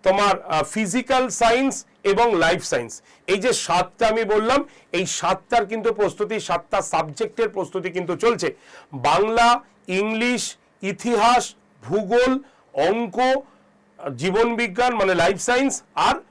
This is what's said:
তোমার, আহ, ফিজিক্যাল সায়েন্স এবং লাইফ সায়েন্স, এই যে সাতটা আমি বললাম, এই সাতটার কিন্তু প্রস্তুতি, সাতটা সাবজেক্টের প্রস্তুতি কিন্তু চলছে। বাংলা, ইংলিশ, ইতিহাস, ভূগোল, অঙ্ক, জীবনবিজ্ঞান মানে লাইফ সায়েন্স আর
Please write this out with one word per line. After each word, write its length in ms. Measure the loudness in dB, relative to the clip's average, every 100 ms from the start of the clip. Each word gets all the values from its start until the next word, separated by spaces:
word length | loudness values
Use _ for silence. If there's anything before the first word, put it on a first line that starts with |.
তোমার, 400 | 2 2 2 0
আহ, 200 | 0 -2
ফিজিক্যাল 640 | -2 -4 -2 -2 0 0 0
সায়েন্স 560 | 0 2 4 0 -2 -14 _
এবং 300 | 0 2 4
লাইফ 300 | 4 2 0
সায়েন্স, 380 | -2 -6 -6 -14 _ _ -4
এই 120 | 0
যে 140 | 2
সাতটা 540 | 0 0 0 0 0 2
আমি 180 | 2
বললাম, 400 | 0 0 2 0 -2 -14 _
এই 140 | -4 -4
সাতটার 600 | -2 -2 -2 _ -2 0
কিন্তু 260 | -4 -4
প্রস্তুতি, 480 | 0 -2 -2 -6 -6
সাতটা 420 | -4 -6 -2 -4
সাবজেক্টের 640 | -2 -4 -4 -6 -8 -2 -4
প্রস্তুতি 420 | -4 -6 -6 -6
কিন্তু 260 | -6 -6 -2
চলছে। 380 | 0 0 -4 -8 -20 -20 -16
বাংলা, 680 | -4 0 2 2 4 4 4 -2 _ -4
ইংলিশ, 680 | -2 -2 -2 -2 -2 -4 -12 _ _
ইতিহাস, 720 | -8 -6 -2 4 4 4 0 -14 _ _
ভূগোল, 560 | -4 -4 0 2 2 0 -6 _ _
অঙ্ক, 680 | -2 0 0 -4 0 0 0 -4 _ _ _ _ -14 -12 -6
জীবনবিজ্ঞান 760 | -2 2 2 0 -4 0 0
মানে 200 | 2 0
লাইফ 240 | 2 2 0
সায়েন্স 420 | 0 0 0 -4 _
আর 200 | -2 0 -2 _